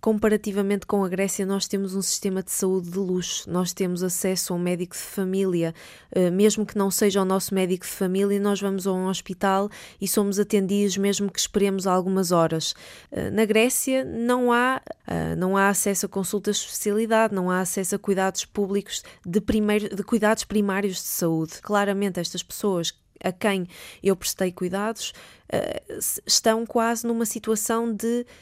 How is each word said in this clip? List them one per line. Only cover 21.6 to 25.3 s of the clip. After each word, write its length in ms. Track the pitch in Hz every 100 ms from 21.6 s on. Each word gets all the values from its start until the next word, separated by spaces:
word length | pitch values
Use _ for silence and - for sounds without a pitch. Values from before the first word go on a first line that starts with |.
Claramente 580 | - 208 202 196 202 185
estas 240 | 170 180
pessoas 500 | - - 208 180 165 - _ _ -
a 60 |
quem 340 | 180 214 196 180 - - -
eu 140 | 196 190
prestei 340 | - - 185
cuidados, 640 | 175 180 190 214 226 - - -